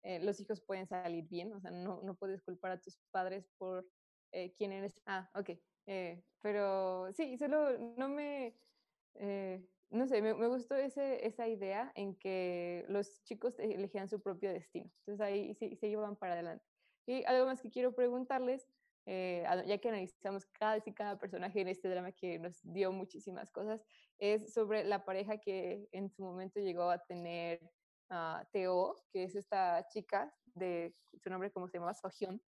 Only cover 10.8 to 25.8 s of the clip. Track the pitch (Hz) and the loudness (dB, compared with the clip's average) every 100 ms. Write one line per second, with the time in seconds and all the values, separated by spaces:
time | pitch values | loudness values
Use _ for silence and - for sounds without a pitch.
10.8 | 277 285 277 262 226 220 233 220 190 196 | 2 0 0 0 -2 0 0 0 0 0
11.8 | 262 - 196 190 196 185 180 175 175 175 | -2 -4 -4 -4 -2 0 0 0 -2 -4
12.8 | - 202 202 - - 220 240 254 220 196 | 0 0 0 -6 -10 -2 -2 0 -2 0
13.8 | 196 202 190 214 202 185 196 170 165 180 | -2 -2 -2 -2 -2 -2 -2 -2 -4 -10
14.8 | 180 _ - 208 208 202 208 208 220 220 | -10 _ -8 -2 2 2 -2 -4 -6 -2
15.8 | 214 208 208 208 185 170 170 165 _ _ | -2 0 -2 -2 -2 -2 -2 -8 _ _
16.8 | _ _ - 254 - 254 262 262 254 254 | _ _ -2 0 6 6 6 2 -4 2
17.8 | 247 247 247 247 254 269 254 262 - _ | 2 6 4 4 0 2 2 0 -4 _
18.8 | _ _ - 190 185 175 170 180 180 208 | _ _ -6 -2 0 0 4 2 4 2
19.8 | 233 214 185 - 202 196 - - 214 220 | 2 -2 -4 -6 -4 -4 -8 0 2 2
20.8 | 214 202 208 202 196 180 180 196 185 185 | -2 -6 -4 -4 -6 -4 -2 0 0 0
21.8 | 190 185 180 190 185 170 170 175 - 175 | 0 0 -2 -6 -4 -4 -6 -10 -8 2
22.8 | 190 190 190 214 208 180 196 - 208 220 | 2 2 -6 -8 -10 -10 -8 -6 -4 -4
23.8 | - - _ _ 202 214 214 233 214 214 | -8 -20 _ _ 4 4 2 2 4 4
24.8 | 180 202 190 190 202 214 208 190 180 190 | 4 2 2 -2 0 -2 0 0 -2 -4